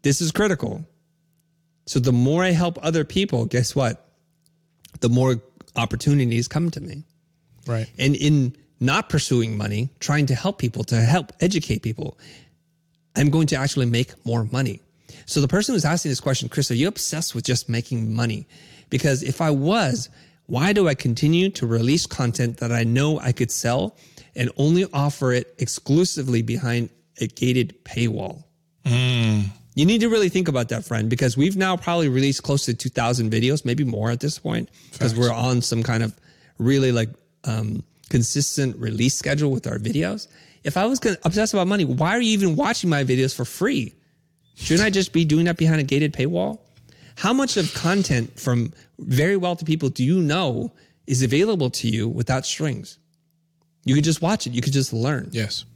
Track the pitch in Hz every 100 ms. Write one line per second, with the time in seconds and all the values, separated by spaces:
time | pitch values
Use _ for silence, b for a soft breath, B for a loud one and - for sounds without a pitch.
0 | 143 135 160 - 208 160 113 156 160 _
1 | _ _ _ _ _ _ _ _ - 135
2 | 123 120 127 165 185 170 175 175 156 165
3 | 147 190 196 120 113 120 120 139 123 -
4 | _ _ _ _ _ _ _ _ - -
5 | 117 120 131 117 - _ - - 117 120
6 | - 143 123 117 123 151 170 151 170 143
7 | - _ _ _ _ _ - 117 113 -
8 | 135 143 147 151 123 - _ _ 123 175
9 | - 151 - 123 113 107 101 104 131 _
10 | - 147 135 127 185 202 120 - 110 117
11 | 113 175 - - 175 190 - 107 110 110
12 | - - B B B B _ _ _ _
13 | _ - 143 160 151 139 139 143 120 117
14 | 127 - 113 117 110 127 127 98 _ _
15 | B B B 151 139 190 208 226 151 175
16 | 156 127 143 131 120 - 135 120 170 -
17 | - 151 - 120 - 123 - 117 - 120
18 | 110 110 117 107 - B B B B 131
19 | 151 135 156 - 156 143 147 226 147 123
20 | - b b b - 120 180 208 175 135
21 | 131 113 147 170 190 - 117 113 117 156
22 | - - 123 117 120 - 117 120 117 123
23 | 147 156 127 - 117 - 120 123 214 B
24 | B B B - 123 - 147 175 196 143
25 | 143 - 131 123 - - 123 - - 147
26 | 180 - 131 117 113 117 123 120 117 _
27 | _ - - - 123 127 117 - - -
28 | 117 107 95 - - _ _ _ 135 117
29 | 127 120 113 107 101 - - 135 160 226
30 | 226 220 190 185 170 131 113 117 - 117
31 | 110 120 131 120 165 196 190 180 - 170
32 | 151 127 139 135 - 143 - 117 127 -
33 | 117 120 110 113 123 151 120 127 131 110
34 | 110 120 147 - 160 117 117 B B -
35 | 120 113 120 117 127 123 - 117 117 113
36 | 113 - b b b - 117 139 131 120
37 | 110 - _ _ - 110 107 107 - _
38 | - 131 110 143 139 - 135 113 117 110
39 | 123 - 143 147 147 127 - - 107 143
40 | 175 214 - b b b 147 180 220 262
41 | 233 185 151 196 220 202 180 202 143 131
42 | 160 233 233 214 190 151 190 233 180 147
43 | 127 127 131 - 120 - 208 214 104 -
44 | _ _ _ _ _ - - 170 214 190
45 | 185 170 160 156 170 170 160 160 135 135
46 | 151 - 151 170 196 220 _ b b b
47 | b - 190 262 269 208 160 - 165 196
48 | 185 127 113 - - 120 117 b b -
49 | - 131 165 196 180 170 156 156 135 -
50 | 127 185 156 160 160 117 - b b b
51 | - 127 131 143 208 196 127 - 117 113
52 | 110 117 120 131 - - 156 113 85 -
53 | _ _ _ _ _ _ _ _ - 139
54 | 156 156 165 214 - 120 131 135 131 113
55 | 131 139 - 117 104 - -